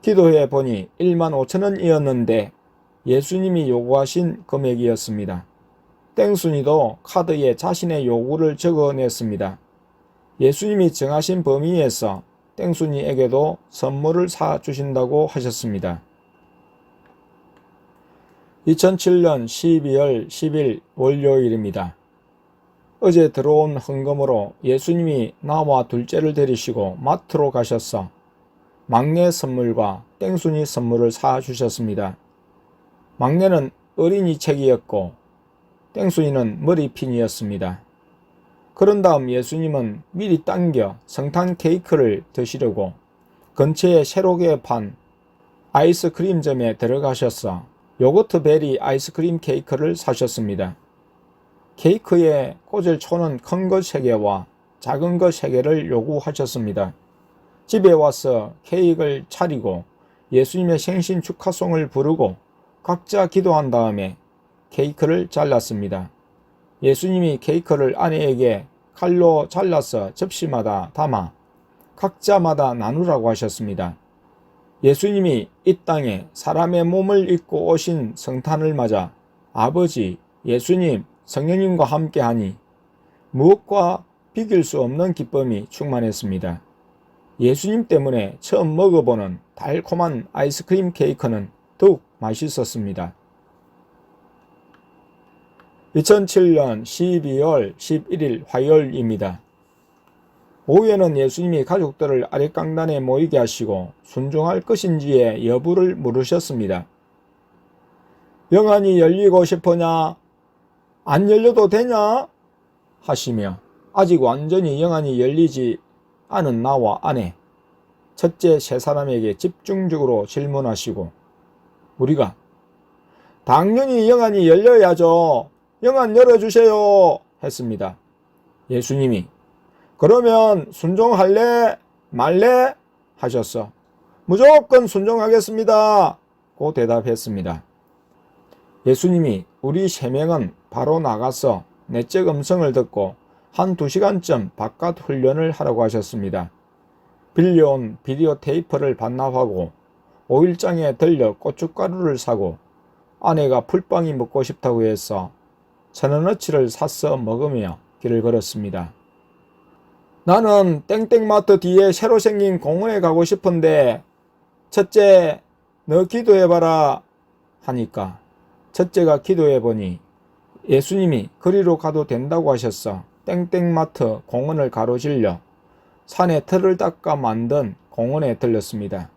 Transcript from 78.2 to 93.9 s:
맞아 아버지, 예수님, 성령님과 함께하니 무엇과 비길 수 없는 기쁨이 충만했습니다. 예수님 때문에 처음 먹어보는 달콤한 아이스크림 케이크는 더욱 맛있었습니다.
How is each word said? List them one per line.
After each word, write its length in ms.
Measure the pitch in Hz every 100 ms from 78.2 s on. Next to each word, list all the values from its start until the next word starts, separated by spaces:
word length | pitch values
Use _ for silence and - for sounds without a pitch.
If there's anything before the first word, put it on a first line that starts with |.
| - 131 139 156 156
맞아 400 | 147 117 101 90 _ _ _ _
아버지, 640 | - 113 160 175 - 98 90 _ _ -
예수님, 600 | 120 120 185 175 113 - _ _
성령님과 600 | - 151 185 190 175 135
함께하니 720 | 151 156 - 120 117 98 - _ _ _ _ _ _ _
무엇과 720 | 131 156 208 _ 202 175 185 - _ _
비길 320 | - 220 196 156
수 160 | 147
없는 320 | 123 139 185
기쁨이 540 | 165 123 139 131 107 107
충만했습니다. 920 | - 143 127 113 101 107 95 87 85 _ _ _ _ _ _ _ _
예수님 480 | 123 139 196 220 226
때문에 500 | 160 139 123 98 -
처음 340 | - - 160 156
먹어보는 640 | 190 170 123 117 98 90 _ -
달콤한 720 | - 160 165 175 170 131 -
아이스크림 580 | - 143 139 - 185 185
케이크는 580 | 170 143 139 123 107 95 _ _ _
더욱 240 | 98 92 _ _
맛있었습니다. 960 | 110 110 156 139 117 120 101 92 87 - _ _ _ _ _ _ _